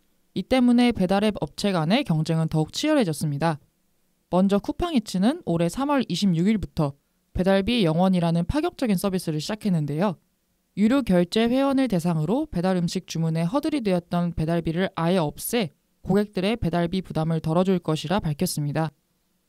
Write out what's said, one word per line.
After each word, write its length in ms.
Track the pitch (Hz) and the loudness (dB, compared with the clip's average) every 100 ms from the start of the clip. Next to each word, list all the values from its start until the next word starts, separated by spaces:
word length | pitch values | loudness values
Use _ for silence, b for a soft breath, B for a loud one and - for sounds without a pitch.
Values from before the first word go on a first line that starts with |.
| _ _ _ | _ _ _
이 100 | - | -8
때문에 480 | - 254 247 240 240 | 0 2 4 4 4
배달앱 440 | 233 180 196 214 196 | 2 0 2 0 -2
업체 320 | 160 - 208 | -6 -4 -2
간의 320 | 180 156 247 | 0 2 0
경쟁은 460 | 285 156 160 160 160 | 0 0 0 0 0
더욱 240 | 156 156 | 0 -2
치열해졌습니다. 840 | - 302 302 185 147 156 143 165 147 _ _ _ _ _ _ - | -2 0 2 0 -2 -4 -2 -2 -2 _ _ _ _ _ _ -2
먼저 300 | 180 196 196 | 2 4 2
쿠팡이츠는 840 | - - 349 285 - 185 208 349 - | 0 -4 -2 0 0 0 0 0 -2
올해 240 | 170 170 | 0 0
삼월 340 | 247 277 285 - | -2 0 0 0
이십육 380 | 170 202 160 190 | 0 2 2 2
일부터 460 | 214 156 - 143 - _ _ _ | 0 -2 -2 -4 -4 _ _ _
배달비 520 | - 185 196 196 247 165 | -2 2 2 2 2 2
영 140 | 156 | 2
원이라는 440 | 190 180 170 165 170 | 2 2 2 0 0
파격적인 500 | 294 349 - 247 185 | -2 -2 -2 -2 0
서비스를 420 | 202 180 175 151 | 0 -4 -4 -4
시작했는데요. 800 | 143 214 208 170 147 147 196 - _ _ _ _ _ - | -4 -4 -2 -2 -2 -2 -2 -4 _ _ _ _ _ 0
유료 240 | 214 277 | 2 2
결제 480 | 233 180 175 220 233 | 2 2 2 2 2
회원을 400 | 262 277 269 262 | 2 2 0 0
대상으로 580 | 180 170 160 151 254 320 | 0 0 0 0 -2 -2
배달 280 | 180 185 185 | -2 0 0
음식 280 | 170 185 - | -2 -4 -6
주문에 360 | 160 165 160 | -4 -2 0
허들이 380 | 170 269 320 294 | 0 -2 -2 -2
되었던 520 | 208 175 - 175 175 | 0 -2 -2 -2 -2
배달비를 560 | 165 160 170 165 160 190 - | -2 -2 -2 -2 -2 -2 -2
아예 220 | 165 190 | 0 0
없애 540 | 151 - - 240 175 - _ _ | 0 -6 -4 -4 -4 -8 _ _
고객들의 540 | - 196 208 196 190 233 | 0 0 0 -2 -2 0
배달비 440 | 170 175 170 185 | -2 0 -2 -4
부담을 380 | - 160 160 160 | -4 -4 -2 -2
덜어줄 400 | 156 165 190 185 | 0 2 2 0
것이라 400 | - 156 151 160 | 0 -4 -2 -2
밝혔습니다. 720 | 160 147 180 - 143 143 160 - _ _ _ _ | -2 -2 -2 -2 -4 -2 -4 -8 _ _ _ _